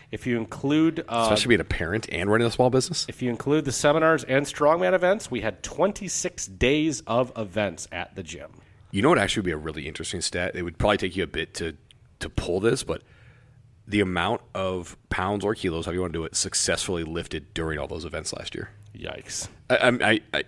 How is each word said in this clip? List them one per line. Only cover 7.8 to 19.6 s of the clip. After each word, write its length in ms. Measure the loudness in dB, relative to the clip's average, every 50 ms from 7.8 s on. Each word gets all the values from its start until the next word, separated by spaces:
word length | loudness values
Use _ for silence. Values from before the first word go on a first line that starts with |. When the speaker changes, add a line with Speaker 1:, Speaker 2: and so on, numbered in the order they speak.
| -10 -10 -8
Speaker 1:
at 220 | -10 -10 -10 -10
the 80 | -12 -12
gym. 300 | -10 -12 -14 -14 -16 -18 -20 -20 -20 -20 -20 -14 -6
Speaker 2:
You 120 | -2 2 4
know 80 | 4
what 80 | 6 4
actually 220 | 4 2 0 0
would 60 | 0
be 60 | 0 -2
a 40 | -2
really 280 | -4 -6 -6 -6 -8
interesting 360 | -8 -8 -8 -8 -6 -6 -4 -4
stat? 300 | -4 -2 -2 -4 -2 -4
It 80 | -4 -6
would 160 | -6 -4 0
probably 180 | 2 4 4
take 180 | 4 2 -2 -2
you 80 | -2 -4
a 20 |
bit 260 | -2 -2 -6 -6 -6 -6
to, 220 | -6 -6 -6 -6 -8 _ _ -20 _ _ -20 _ -12
to 100 | -12 -10
pull 300 | -6 -6 -4 -2 -2 0
this, 240 | 2 2 2 0 -2
but 180 | -4 -6 -8 -8 _ -20 -20 -20 -20 -20 _ -20 -20 -20 -20 -20 -20 _ _ -10
the 140 | -2 0 2
amount 400 | 2 2 2 0 0 0 -2 -2 -6 -8 -8
of 420 | -4 -4 -4 -4 -4 -6 -10 -14 -16 _ -8
pounds 340 | -4 -2 -2 0 -2 0 0
or 100 | -2 -2
kilos, 280 | -2 -2 -2 -2 -2 -4
however 80 | -4 -4
you 40 | -2 -2
wanna 100 | -4 -4
do 120 | -6 -6
it, 100 | -4 -4
successfully 640 | -4 -4 -2 -2 -2 0 2 0 0 0 -2 -2 -4 -4
lifted 480 | -4 -4 -6 -6 -6 -8 -8 -8 -8 -6
during 260 | -4 -4 -2 -2 -4
all 60 | -6 -6
those 160 | -8 -8 -10
events 260 | -8 -8 -8 -8 -8 -8
last 220 | -8 -10 -10 -10
year. 160 | -10 -10 -12 -14 -20 -20 -20 -18
Speaker 1:
Yikes. 520 | -14 -12 -10 -10 -12 -12 -10 -8 -8 -8 -10 -12 -10